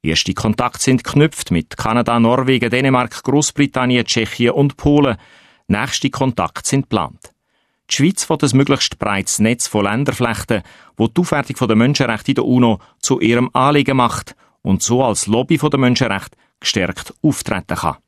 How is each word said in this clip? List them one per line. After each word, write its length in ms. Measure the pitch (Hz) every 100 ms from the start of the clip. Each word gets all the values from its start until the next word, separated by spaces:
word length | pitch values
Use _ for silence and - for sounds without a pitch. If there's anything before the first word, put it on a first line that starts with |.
Erste 320 | 80 80 -
Kontakte 480 | 92 107 107 123 -
sind 220 | - 131
geknüpft 460 | - 143 156 - -
mit 260 | 87 - -
Kanada, 440 | 110 120 117 117
Norwegen, 500 | 117 123 131 127 117
Dänemark, 520 | 123 135 131 123 -
Großbritannien, 800 | - 143 147 - 143 131 127 123
Tschechien 480 | 113 - 110 - 120
und 240 | 143 143 -
Polen. 400 | 147 147 139 104 - - _ _ -
Nächste 420 | 101 113 - 117
Kontakte 580 | - 131 120 85 - -
sind 140 | 135
geplant. 500 | - 107 69 - - _ _ _ _ _ -
Die 60 | -
Schweiz 320 | 151 196 -
will 100 | 156
ein 160 | 143 131
möglichst 420 | 139 139 - -
breites 420 | - 98 95 -
Netz 260 | 107 120 -
von 180 | 110
Ländern 300 | 101 113 135
flechten, 480 | 123 120 110 - 107 - - - -
wo 120 | 113
die 120 | -
Aufwertung 460 | 175 147 - 135 120
der 100 | 110
Menschenrechte 560 | 120 143 127 110 -
in 40 | 135
der 80 |
uno 340 | 117 127 123 104 - _
zu 200 | - 131
ihrem 300 | 110 120 123
Anliegen 440 | 127 135 147 131 131
macht 400 | 120 - - - _ _
und 200 | - 95
so 200 | - 120
als 240 | 131 98 -
Lobby 300 | 110 - 165
der 220 | 151 143
Menschenrechte 580 | 123 120 120 98 - _ _ _
gestärkt 540 | - 107 87 - - -
auftreten 540 | 156 - - 98 - 85
kann. 200 | 82 -